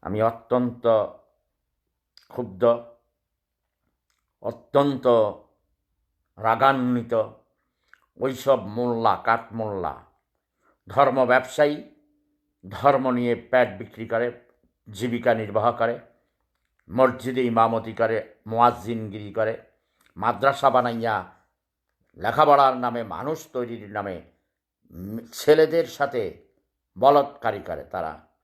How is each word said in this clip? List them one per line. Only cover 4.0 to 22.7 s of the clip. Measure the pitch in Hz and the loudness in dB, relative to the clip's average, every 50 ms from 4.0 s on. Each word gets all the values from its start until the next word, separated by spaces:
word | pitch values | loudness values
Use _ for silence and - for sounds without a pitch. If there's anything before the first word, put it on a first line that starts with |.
| _ _ _ _ _ _ _ _ | _ _ _ _ _ _ _ _
অত্যন্ত | - 104 117 - _ _ - 139 139 143 139 123 - 127 120 117 107 104 95 - _ _ _ _ _ _ _ _ _ _ _ _ _ _ _ _ _ _ _ - | -10 -10 -10 -10 _ _ 2 2 2 2 0 0 2 4 4 4 4 2 -2 -8 _ _ _ _ _ _ _ _ _ _ _ _ _ _ _ _ _ _ _ -4
রাগান্বিত। | 107 113 113 113 131 135 139 131 127 123 123 123 117 113 120 113 107 - - _ _ _ _ _ _ _ _ _ _ _ _ _ _ _ _ _ | 0 0 0 2 2 2 2 2 0 -2 -2 -2 -4 -2 -2 -2 -2 -4 -8 _ _ _ _ _ _ _ _ _ _ _ _ _ _ _ _ _
ওইসব | 117 135 131 123 - 139 135 120 | -6 -6 -6 -4 0 2 2 2
মোল্লা, | 98 98 104 117 123 120 120 113 113 110 95 90 - | 0 -6 -6 -4 -2 -2 -2 0 2 0 0 0 0
কাঠমোল্লা, | - 113 117 - - 101 113 110 107 101 95 87 78 67 60 - _ _ _ _ _ _ _ _ _ _ _ _ _ _ _ _ - | 0 0 0 -2 -10 -10 -8 -8 -6 -6 -6 -6 -6 -8 -10 -18 _ _ _ _ _ _ _ _ _ _ _ _ _ _ _ _ -6
ধর্ম | - 131 139 135 127 135 127 | 2 2 2 4 4 2 2
ব্যবসায়ী, | 120 123 131 127 - - - 151 147 147 156 - - _ _ _ _ _ _ _ _ _ _ _ _ _ _ _ 92 | 4 4 2 2 0 0 2 2 2 2 -4 -10 -18 _ _ _ _ _ _ _ _ _ _ _ _ _ _ _ -16
ধর্ম | 104 - 120 139 139 131 131 131 | -14 2 2 4 4 4 2 0
নিয়ে | 123 120 120 120 117 | -2 0 0 0 -2
প্যাট | 104 - - - 127 123 - 98 95 | -2 -4 0 2 2 2 2 -2 -12
বিক্রি | 110 101 - - 113 113 | -16 -18 -14 -14 -10 -4
করে, | 113 113 120 120 120 - _ _ _ _ _ _ _ _ _ - | -4 -2 -2 -4 -6 -10 _ _ _ _ _ _ _ _ _ -20
জীবিকা | 104 98 110 123 113 120 - 123 117 | -12 -8 -6 -4 -4 -2 0 0 0
নির্বাহ | 110 110 101 101 110 104 120 117 - | 0 -2 -4 -2 0 0 0 0 0
করে, | 113 113 120 - - _ _ _ _ _ _ _ _ _ _ _ _ _ _ _ _ _ | -2 -2 -2 -6 -12 _ _ _ _ _ _ _ _ _ _ _ _ _ _ _ _ _
মসজিদে | 85 120 131 131 120 123 - 127 127 127 127 | 2 2 2 2 2 -2 -8 -6 -4 -2 -2
ইমামতি | 120 113 113 113 113 117 113 110 113 110 | 0 2 2 2 2 2 -2 -4 -8 -4
করে, | - 117 113 113 110 - - _ _ _ 107 | -2 -2 0 0 -4 -6 -10 _ _ _ -8
মুয়াজ্জিনগিরি | 110 113 120 120 120 - - 110 120 113 110 107 95 107 104 104 98 | 2 4 4 4 4 0 -8 -8 -8 -8 -8 -10 -12 -12 -14 -10 -4
করে, | 110 110 107 113 - - _ _ _ _ _ _ _ _ _ _ | -4 -4 -4 -4 -8 -14 _ _ _ _ _ _ _ _ _ _
মাদ্রাসা | 90 101 113 120 98 - 135 135 - - 135 | -4 -2 -2 -2 2 2 0 0 4 2 4
বানাইয়া | 123 127 120 123 117 117 113 117 107 98 90 - - _ _ _ _ _ _ _ _ _ _ _ _ _ _ _ _ | 4 4 2 2 -4 -2 -2 -2 -2 -2 -4 -8 -18 _ _ _ _ _ _ _ _ _ _ _ _ _ _ _ _
লেখাপড়ার | - - 107 120 147 156 147 143 139 139 135 | -6 -4 -2 2 2 6 6 6 6 6 4